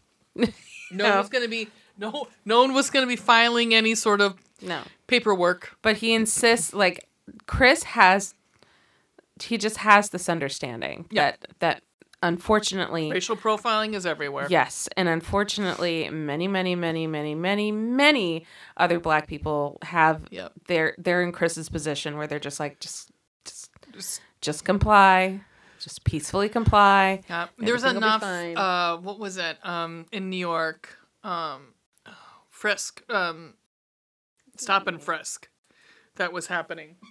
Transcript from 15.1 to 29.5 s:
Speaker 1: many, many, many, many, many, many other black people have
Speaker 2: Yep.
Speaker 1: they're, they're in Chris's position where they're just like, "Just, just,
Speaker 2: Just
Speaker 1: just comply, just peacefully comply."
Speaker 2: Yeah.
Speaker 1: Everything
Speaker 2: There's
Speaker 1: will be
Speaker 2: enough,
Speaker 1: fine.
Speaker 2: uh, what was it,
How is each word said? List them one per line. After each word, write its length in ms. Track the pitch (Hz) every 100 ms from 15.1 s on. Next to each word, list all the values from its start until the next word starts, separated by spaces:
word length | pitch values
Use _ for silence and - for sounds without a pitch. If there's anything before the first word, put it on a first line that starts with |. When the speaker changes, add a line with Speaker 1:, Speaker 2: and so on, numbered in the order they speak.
| 165 - 196 202 214 190 - 175 165 143
Speaker 1:
many, 360 | 156 151 147 185
many, 280 | 196 185 175
many, 320 | 170 160 160
many, 260 | 151 151
many, 380 | 151 180 208 214
many 760 | 214 226 254 285 285 180 160 - - - -
other 220 | 175 175
black 280 | 170 151 151
people 520 | 147 156 147 143 -
have 460 | - 170 160 156 -
Speaker 2:
Yep. 220 | - 90 - -
Speaker 1:
they're, 280 | 170 160 -
they're 240 | 180 180
in 80 | 175
Chris's 380 | 175 165 160 160
position 480 | 165 151 143 151 147
where 100 | 151
they're 120 | 147
just 200 | 143 139
like, 200 | 147 143
"Just, 300 | - - - _ _ _ -
just, 240 | - - _ -
Speaker 2:
Just 280 | 196 - - _ _
Speaker 1:
just 220 | - 156 -
comply, 760 | 196 214 208 196 185 185 196 - _ _ -
just 240 | - - -
peacefully 440 | 156 - 196 202
comply." 720 | 233 220 208 202 196 190 190 -
Speaker 2:
Yeah. 140 | 170
Speaker 1:
Everything 220 | 170 - 220
Speaker 2:
There's 180 | 240
Speaker 1:
will 80 | 262
be 60 | 233
Speaker 2:
enough, 240 | 220 220
Speaker 1:
fine. 360 | 202 180 170 170
Speaker 2:
uh, 400 | 185 180 175 170
what 220 | 185 208
was 180 | 202 185
it, 200 | 165